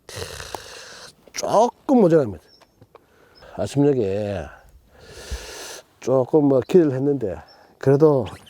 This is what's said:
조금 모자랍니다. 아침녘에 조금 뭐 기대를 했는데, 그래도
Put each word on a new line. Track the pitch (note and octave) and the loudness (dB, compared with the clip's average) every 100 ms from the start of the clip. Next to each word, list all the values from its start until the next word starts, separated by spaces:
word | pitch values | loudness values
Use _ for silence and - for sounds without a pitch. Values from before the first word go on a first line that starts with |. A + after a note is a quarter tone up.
| - - - - - - - - - - - _ _ | -18 -14 -14 -14 -16 -16 -16 -20 -20 -20 -20 _ _
조금 | - - F#3+ A#3+ - - B3+ | -10 -2 0 0 -2 0 4
모자랍니다. | F3+ D#3+ B2+ F2 _ _ _ _ _ - _ _ _ _ - - | 6 4 2 -6 _ _ _ _ _ -20 _ _ _ _ -18 -8
아침녘에 | B2 C#3 C#3+ C3+ G2 G2+ G#2 F#2+ C#2+ - _ _ _ _ - - - - - - - - - _ | -6 0 0 2 -2 -4 -4 -6 -10 -16 _ _ _ _ -20 -20 -14 -14 -14 -18 -18 -18 -20 _
조금 | - C3 B2+ D#3 C#3+ | -2 -2 2 2 2
뭐 | C3+ | 0
기대를 | A2+ F#3 D#3 | 2 4 4
했는데, | C3 C#3 C#3+ G#2+ E2 - _ _ - | 0 -2 -2 -4 -8 -14 _ _ -4
그래도 | - C#3+ D#3 C#3+ G#2 - - | 0 4 4 2 -2 -10 -20